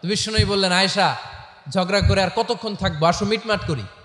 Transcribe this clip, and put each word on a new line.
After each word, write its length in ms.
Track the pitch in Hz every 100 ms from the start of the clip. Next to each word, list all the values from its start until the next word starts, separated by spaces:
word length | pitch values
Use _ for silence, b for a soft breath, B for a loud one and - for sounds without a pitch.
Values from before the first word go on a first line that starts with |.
তো 60 | 170
বিষ্ণুই 380 | 202 - 220 208
বললেন, 260 | 196 190
"আয়েশা, 440 | 180 190 196 175 123 - - - - -
ঝগড়া 320 | 190 180 202
করে 220 | 185 196
আর 60 | 185 190
কতক্ষণ 400 | 226 240 220 202
থাকবো, 300 | 190 160 160
আসো 200 | 170 202
মিটমাট 420 | 220 220 208 -
করি।" 160 | 143 98 -